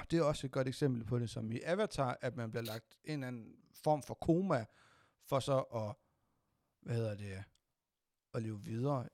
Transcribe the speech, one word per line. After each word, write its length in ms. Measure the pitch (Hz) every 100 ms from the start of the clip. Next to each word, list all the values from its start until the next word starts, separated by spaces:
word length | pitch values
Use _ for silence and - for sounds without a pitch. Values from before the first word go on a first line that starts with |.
| -
det 80 | 165
er 40 |
også 240 | 151 147 135
et 40 |
godt 160 | 135 131
eksempel 360 | 123 143 120
på 140 | 107 120
det, 120 | 117
som 220 | 123 110
i 80 | 120
Avatar, 580 | 151 185 214 - 131 -
at 160 | 131 120
man 140 | 113
bliver 140 | 117
lagt 340 | 113 110 - -
en 80 | -
eller 140 | 151 127
anden 280 | 120 107 - _ -
form 180 | 156 151
for 120 | -
koma, 500 | - - 165 190 135 107 _ - _ _ _ -
for 120 | 135
så 180 | 143 135
at, 340 | - 117 107 104 _ _ _ _ _ _ _ _
hvad 120 | - 117
hedder 200 | 113 101
det, 280 | 101 95 101 _ _ _ _ _ _ _ _
at 80 | 127
leve 180 | 110 107
videre 440 | 113 113 135 139 120